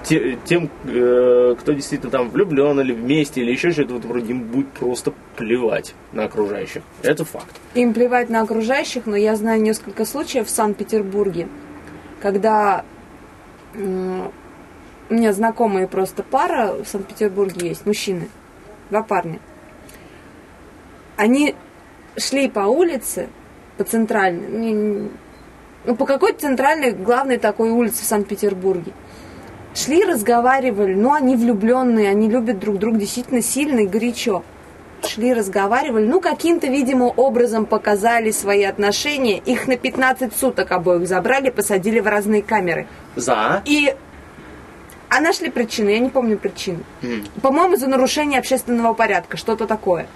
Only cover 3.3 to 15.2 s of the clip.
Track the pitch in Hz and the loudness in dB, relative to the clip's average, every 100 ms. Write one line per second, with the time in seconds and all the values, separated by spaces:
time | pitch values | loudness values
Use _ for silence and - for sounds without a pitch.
3.3 | 131 120 127 - 147 123 120 113 120 113 | -2 -2 0 0 0 -2 -4 -4 -4 -4
4.3 | 127 113 127 139 - 120 123 - - - | -6 -4 -4 -4 -4 -4 -4 -6 -8 -20
5.3 | - 113 123 117 101 - - - - 107 | -12 -2 0 0 -2 -6 -20 -14 -6 -6
6.3 | - 101 101 - - - - - 151 160 | -2 -4 -4 -8 -12 -14 -6 -2 -2 -4
7.3 | - - - - 247 247 220 247 247 233 | -10 -16 -20 -6 0 2 2 2 2 0
8.3 | 226 220 220 220 277 320 254 226 202 214 | 0 0 -2 0 -2 -2 -6 -4 0 2
9.3 | 214 220 220 214 214 - - 190 277 311 | 2 2 2 2 0 -6 -6 -4 -4 -2
10.3 | 262 214 - 214 202 202 220 196 202 196 | -2 -2 -2 -2 -2 -2 -2 -2 -2 -2
11.3 | 170 165 - - - - - - - 196 | -2 -8 -12 -18 -20 -18 -20 -20 -6 -2
12.3 | 196 214 214 208 190 - - - - - | 0 2 4 2 0 -4 -18 -20 -20 -20
13.3 | - - - - - 196 185 185 185 185 | -20 -20 -20 -18 -8 -6 -4 -4 -6 -8
14.3 | - - - - - - - - 226 | -14 -20 -20 -20 -20 -20 -20 -2 2